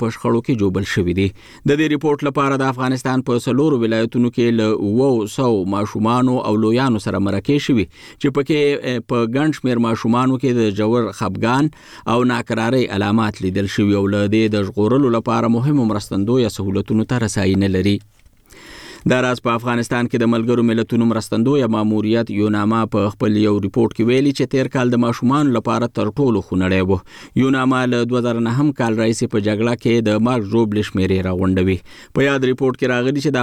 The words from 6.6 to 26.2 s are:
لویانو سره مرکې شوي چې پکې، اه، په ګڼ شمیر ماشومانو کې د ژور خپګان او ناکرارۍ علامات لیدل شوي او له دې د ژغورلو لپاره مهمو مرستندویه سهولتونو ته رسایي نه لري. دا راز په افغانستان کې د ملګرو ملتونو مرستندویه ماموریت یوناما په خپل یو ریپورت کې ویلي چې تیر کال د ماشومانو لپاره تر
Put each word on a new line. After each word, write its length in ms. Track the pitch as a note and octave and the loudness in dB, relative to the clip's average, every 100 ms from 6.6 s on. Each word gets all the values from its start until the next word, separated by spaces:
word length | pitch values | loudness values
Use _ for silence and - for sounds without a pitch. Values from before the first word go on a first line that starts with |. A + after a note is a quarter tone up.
| A2 | 2
لویانو 400 | A#2+ C3+ G#2+ A2+ | 2 0 0 -2
سره 160 | F#2+ G2 | -2 -2
مرکې 400 | G2 - C#3+ - | -2 0 -2 0
شوي 180 | B2 F2 | 0 -2
چې 400 | - - - C#3+ C3+ | -8 -20 -6 -2 -2
پکې، 240 | C#3+ D3+ C#3+ C#3+ | 0 0 0 0
اه، 260 | C3+ B2 - | -4 -6 -2
په 240 | A#2+ A2+ C3 | -2 0 0
ګڼ 240 | D#3 C#3 | -2 -2
شمیر 240 | C3 A#2+ A#2 | -2 0 0
ماشومانو 540 | A2+ A2+ A#2+ C3 C3 | 0 0 0 0 0
کې 80 | C3+ B2 | 0 0
د 180 | G#2+ G2 | 0 0
ژور 280 | G#2+ A#2+ G#2+ G2 | 0 0 -2 -4
خپګان 280 | G2+ G2 A#2 C3 D#3 - - - - | -6 -2 0 2 0 -4 -20 -10 -2
او 100 | A#2+ B2 | 0 0
ناکرارۍ 560 | A#2+ A#2 A2+ A2+ B2+ A#2+ G2 | -2 -4 -4 0 0 0 -2
علامات 440 | G2+ A2+ G#2+ - | 0 0 0 -4
لیدل 220 | F#2+ F#2+ G2 | -4 -2 -2
شوي 240 | - G#2 G2+ | 0 2 2
او 80 | G2+ | 2
له 160 | G2+ G2+ | 0 2
دې 260 | A2 A2 | 2 2
د 100 | G#2+ F#2+ | 0 -2
ژغورلو 420 | - G#2+ C3 C3+ A#2 | 0 2 2 2 0
لپاره 360 | A#2 A2+ A2+ A#2 | 0 0 0 0
مهمو 340 | C3+ C#3+ A2 | 2 2 0
مرستندویه 640 | G#2 - F#2+ G2+ C3 A2 - | -2 -4 -4 0 0 0 -2
سهولتونو 520 | G2 G2 - G#2+ A2 | -4 -2 0 0 0
ته 100 | B2+ G#2+ | -2 -2
رسایي 340 | G2+ F#2+ F#2+ | 0 0 2
نه 80 | G2+ F#2 | 2 2
لري. 200 | F#2+ G2+ - _ - _ _ - - - - - - | 0 -2 -6 _ -20 _ _ -20 -20 -20 -20 -6 -2
دا 60 | B2+ | 0
راز 180 | B2+ A#2+ | 0 -2
په 80 | B2+ A#2 | -2 -2
افغانستان 500 | A#2+ A#2+ A#2 B2 A#2+ | -2 -2 -2 -4 -2
کې 140 | B2 | 0
د 60 | A#2 | 0
ملګرو 320 | A#2 A2+ A#2+ A#2 | 0 0 2 2
ملتونو 400 | A2+ A2 A#2 A#2 | 0 0 0 0
مرستندویه 560 | A2 - A2 A#2+ C#3+ A#2 | 0 -2 0 2 2 0
ماموریت 540 | A2 G#2+ G#2+ G#2+ A2+ A2 | 0 0 0 0 0 0
یوناما 520 | G2+ G#2+ G#2+ G#2 A2+ A2 | 0 0 0 0 0 0
په 180 | G#2+ G#2 | 0 -2
خپل 240 | - A2 G#2 | -2 0 2
یو 140 | G#2 G#2 | 2 2
ریپورت 320 | G2 B2 A2+ - | 0 0 0 0
کې 140 | A2+ | 0
ویلي 220 | B2+ C#3+ | 2 2
چې 200 | C#3 B2+ | 0 -2
تیر 180 | C3+ C3+ | -2 0
کال 180 | C#3 B2 | 0 0
د 80 | B2+ | 2
ماشومانو 500 | A#2+ A#2 B2 C#3 D3 A#2 | 0 0 0 2 2 0
لپاره 320 | A#2 A2+ A#2+ - | 0 -2 -2 -4
تر 140 | G#2 C#3+ | -4 0